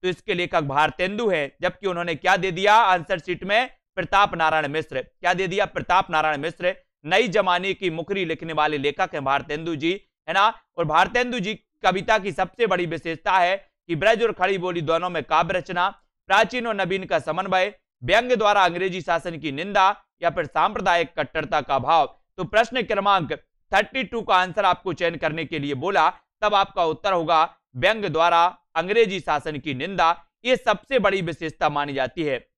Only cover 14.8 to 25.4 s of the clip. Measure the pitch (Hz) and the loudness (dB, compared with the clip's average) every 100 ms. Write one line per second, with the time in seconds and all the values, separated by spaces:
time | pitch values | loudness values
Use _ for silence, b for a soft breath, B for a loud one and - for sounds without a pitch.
14.8 | 147 165 180 170 131 156 170 185 175 175 | 0 0 0 -6 0 0 2 -2 -4 -2
15.8 | 185 202 _ _ _ 196 226 247 233 208 | -2 -4 _ _ _ 2 2 0 -4 -2
16.8 | 185 190 185 170 151 160 190 185 190 208 | -2 -2 -2 -4 -2 -6 0 0 0 -4
17.8 | _ _ 123 196 247 240 208 208 180 175 | _ _ 2 2 2 2 4 4 2 2
18.8 | 190 185 180 170 175 165 151 139 190 202 | -4 -6 -2 -2 -2 -8 -8 -8 -4 2
19.8 | 190 208 _ _ 170 160 156 160 180 214 | 2 0 _ _ -4 -2 -4 0 -2 0
20.8 | 190 175 165 - - 160 147 156 135 135 | 0 2 0 -4 -6 -4 -2 -4 0 -2
21.8 | 123 165 139 - _ - 180 214 233 254 | 2 2 2 -4 _ -10 -2 0 2 -2
22.8 | 208 208 202 196 143 151 _ _ _ 196 | -2 0 2 2 0 -8 _ _ _ 0
23.8 | 214 269 214 233 202 190 185 180 196 175 | 0 -4 -4 -6 0 2 2 0 0 0
24.8 | 185 170 170 165 160 156 | -4 -2 -4 -2 -4 -4